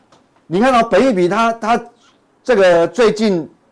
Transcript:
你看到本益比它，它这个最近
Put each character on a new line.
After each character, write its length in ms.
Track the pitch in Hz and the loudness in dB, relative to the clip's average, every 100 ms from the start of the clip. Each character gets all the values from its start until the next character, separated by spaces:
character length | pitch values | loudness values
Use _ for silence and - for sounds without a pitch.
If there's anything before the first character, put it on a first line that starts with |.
| _ _ _ _ - | _ _ _ _ -8
你 120 | 170 | -2
看 140 | 254 | 0
到 80 | 247 | 0
本 260 | - 190 269 | 0 0 0
益 60 | |
比 160 | 185 175 | 0 -2
它， 240 | 202 226 | -2 -4
它 260 | 226 214 233 - _ _ _ _ _ | -4 -4 -6 -6 _ _ _ _ _
这 120 | - 220 | -2 2
个 320 | 185 170 170 | 2 2 0
最 240 | 202 220 | 0 0
近 360 | 208 220 180 135 _ _ | 0 -2 -2 -6 _ _